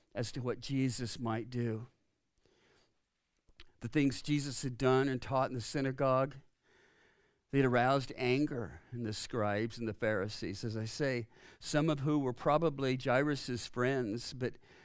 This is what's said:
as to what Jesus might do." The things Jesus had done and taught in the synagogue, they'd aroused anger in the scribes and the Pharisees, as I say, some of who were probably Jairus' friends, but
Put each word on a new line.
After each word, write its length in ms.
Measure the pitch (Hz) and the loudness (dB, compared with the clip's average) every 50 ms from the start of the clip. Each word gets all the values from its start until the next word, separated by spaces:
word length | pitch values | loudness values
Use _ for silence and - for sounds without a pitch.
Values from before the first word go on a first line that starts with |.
| _ _ _ | _ _ _
as 160 | 113 120 - - | -6 -4 -4 -4
to 80 | 139 | -4
what 180 | 120 123 107 - | -4 -4 -4 -4
Jesus 580 | - - 139 135 131 131 113 123 123 110 - | -4 -2 0 2 2 2 0 -2 -4 -6 -4
might 320 | 135 120 113 110 113 110 127 | -4 -2 -2 -2 -2 -4 -4
do." 380 | 123 120 120 117 110 110 120 - _ _ _ _ _ _ _ _ _ _ _ _ _ _ _ _ _ _ _ _ _ _ _ _ _ _ _ _ _ _ _ - _ - - - _ _ | -4 -2 -2 0 -2 -4 -6 -12 _ _ _ _ _ _ _ _ _ _ _ _ _ _ _ _ _ _ _ _ _ _ _ _ _ _ _ _ _ _ _ -20 _ -20 -20 -20 _ _
The 80 | - | -10
things 340 | 117 - 156 139 139 123 - | 0 2 2 2 2 0 -2
Jesus 420 | - - 147 143 139 143 127 - - | -2 0 0 0 0 -2 -6 -4 -6
had 140 | 135 123 | -6 -4
done 300 | 113 135 131 131 131 135 | 0 2 4 4 4 4
and 140 | 139 131 123 | 2 -2 -4
taught 260 | - - 139 131 135 | -4 0 0 0 0
in 80 | 135 127 | 0 -2
the 60 | 123 | -6
synagogue, 720 | 107 - - 147 135 135 131 131 143 135 131 131 135 143 139 - - _ _ _ _ _ _ _ _ _ _ _ _ _ _ _ _ _ _ _ _ _ - | -6 -4 -4 -2 -2 -2 0 2 2 4 4 4 2 0 -4 -14 -20 _ _ _ _ _ _ _ _ _ _ _ _ _ _ _ _ _ _ _ _ _ 2
they'd 100 | 139 135 | 4 4
aroused 480 | 127 123 120 120 131 139 139 131 - - | 6 6 6 6 6 4 2 0 -4 -6
anger 640 | - 127 123 123 135 151 151 147 123 110 82 - - - - | -2 2 2 4 4 2 0 -2 -6 -6 -6 -10 -14 -16 -12
in 120 | - 117 117 | -8 -6 -4
the 100 | 107 107 | -4 -4
scribes 640 | - - - - 120 104 104 101 104 113 117 110 | -6 -6 -4 -2 0 2 2 2 0 -2 -2 -4
and 100 | 110 117 | -6 -6
the 60 | 107 104 | -6 -4
Pharisees, 720 | - 120 110 110 95 95 107 - - 113 82 98 101 - | 0 0 0 2 2 0 -2 -4 -6 -6 -6 -6 -6 -6
as 100 | 113 110 | -6 -4
I 80 | 110 113 | -4 -6
say, 440 | 110 - - 151 135 131 120 113 - - - - - - _ | -6 -4 -2 -2 0 0 -2 -4 -8 -14 -20 -20 -20 -20 _
some 300 | - - - 151 151 160 | -8 0 2 2 2 2
of 120 | 151 139 | 0 0
who 180 | 131 156 151 147 | 0 2 2 2
were 140 | 139 127 120 | 2 0 -2
probably 640 | - - 156 143 156 165 160 143 139 135 131 131 | 0 2 4 4 4 4 2 0 0 0 0 0
Jairus' 680 | 131 127 139 123 131 147 151 147 131 - - 123 110 - | 0 2 2 4 4 4 2 0 -2 -2 -4 -4 -4 -6
friends, 680 | - - 123 123 131 139 131 123 104 104 120 - - - | -6 -2 0 0 2 2 2 0 -2 -2 -4 -6 -8 -6
but 240 | 127 123 117 - - - - - - - | -4 -4 -4 -4 -8 -18 -20 -20 -20 -20